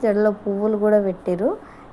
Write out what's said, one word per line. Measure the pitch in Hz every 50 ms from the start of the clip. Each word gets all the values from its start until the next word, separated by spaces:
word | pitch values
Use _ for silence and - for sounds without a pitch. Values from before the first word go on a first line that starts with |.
| -
జడలో | 220 202 208 214 214
పువ్వులు | 202 202 - 208 196 196 208 220 214 208
కూడా | 208 214 214 208
పెట్టిరు. | 202 190 180 185 - - 180 175 208 285 415 440 - - - - - -